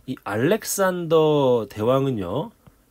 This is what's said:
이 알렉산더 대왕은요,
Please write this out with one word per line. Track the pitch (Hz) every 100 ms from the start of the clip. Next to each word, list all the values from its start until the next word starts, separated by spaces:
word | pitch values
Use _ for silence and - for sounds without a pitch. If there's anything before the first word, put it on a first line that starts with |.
| -
이 | 131
알렉산더 | 196 110 147 220 - 202 190 180 165 160 156 147 131 120 104
대왕은요, | 104 117 135 135 113 87 120 226 - - _ _